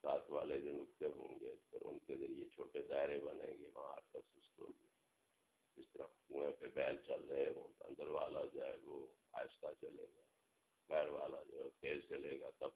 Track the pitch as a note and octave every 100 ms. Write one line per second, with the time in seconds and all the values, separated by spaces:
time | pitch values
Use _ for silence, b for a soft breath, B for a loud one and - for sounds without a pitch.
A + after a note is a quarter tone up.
0 | C#2+ C#2+ C#2+ D2 D2 C#2+ C#2+ C#2+ C#2 -
1 | D2+ C#2+ C2 C2 A#1+ - _ - - -
2 | - C2+ C2+ C2+ C#2 - C2 D2 C#2+ C#2+
3 | C#2+ C#2+ C#2+ D2 D2 C#2 C#2+ C2+ C#2+ C#2+
4 | - C#2 - - - - - - - _
5 | _ _ _ _ _ _ _ - - -
6 | - - _ C#2 C#2+ C#2+ B1 C2+ C2+ C#2
7 | - D2+ C#2+ C#2 C#2 - - - - -
8 | D2 D2+ C#2+ D2 - D2 C2+ C#2+ C#2 C#2+
9 | C2+ - _ A#1+ B1+ - D2+ D2+ - -
10 | - - - _ _ _ _ _ - D2+
11 | D2 D2 C#2+ C#2 C#2+ C#2 C#2 _ C#2+ D2
12 | - C#2+ C#2+ C#2 B1+ - C2+